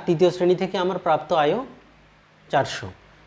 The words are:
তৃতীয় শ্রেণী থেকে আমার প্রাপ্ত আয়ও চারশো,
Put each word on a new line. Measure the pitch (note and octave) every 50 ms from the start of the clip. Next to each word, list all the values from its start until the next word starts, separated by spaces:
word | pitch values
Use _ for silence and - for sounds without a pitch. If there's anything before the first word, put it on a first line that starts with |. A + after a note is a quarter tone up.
| -
তৃতীয় | F3+ E3+ D#3 F3+ F3
শ্রেণী | F3 - F3+ F3 F#3
থেকে | F3 F#3+ F#3 G#3 F#3+
আমার | F3+ F#3 F#3 F3
প্রাপ্ত | - F3 D#3 D3 - -
আয়ও | F3+ D#3+ D3 D3 F#3 A#3+ C4+ - - - - _ _ _ _ _ _ _ _ _ _ _ _ -
চারশো, | - C#3 B2 - - - A2 F#2 - - - - - - -